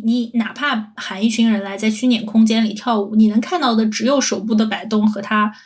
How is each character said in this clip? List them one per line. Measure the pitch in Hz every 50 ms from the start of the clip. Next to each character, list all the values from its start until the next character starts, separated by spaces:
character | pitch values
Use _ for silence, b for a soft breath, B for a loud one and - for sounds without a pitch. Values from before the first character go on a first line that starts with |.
| 214
你 | 226 240 247 226 233 -
哪 | 233 214 - -
怕 | - 294 285 254 220 214 - -
喊 | - - - 190 190
一 | 214
群 | 233 220 233 226 226
人 | 214 202 196
来 | 196 196
在 | 196 214 220
虚 | 214 - 254
拟 | 254 233 214
空 | 214 - - 226 220
间 | 220 226 226 226
里 | 208 -
跳 | - - 254 226 208
舞， | 202 208 220
你 | 220 220
能 | 208 208 240
看 | - - 359 339
到 | 277 240 226
的 | 220 220
只 | 214 214 - 220
有 | 254 285 262
手 | - - 226 -
部 | - 220 220
的 | 214 220
摆 | 214 196 - -
动 | 220 220 214 208 214
和 | - 208
他 | - - 214 214 214 214 B B B